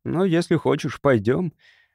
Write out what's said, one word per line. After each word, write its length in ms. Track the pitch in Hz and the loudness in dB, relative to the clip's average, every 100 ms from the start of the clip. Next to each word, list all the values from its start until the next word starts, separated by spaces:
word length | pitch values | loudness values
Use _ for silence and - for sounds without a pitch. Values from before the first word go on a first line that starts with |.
Но 220 | 127 147 190 | -6 -2 0
если 300 | 165 170 165 | 0 0 0
хочешь, 440 | 127 147 147 - | 0 -2 -4 -2
пойдем. 540 | 143 120 101 151 175 - _ _ _ | 2 2 2 -2 -4 -10 _ _ _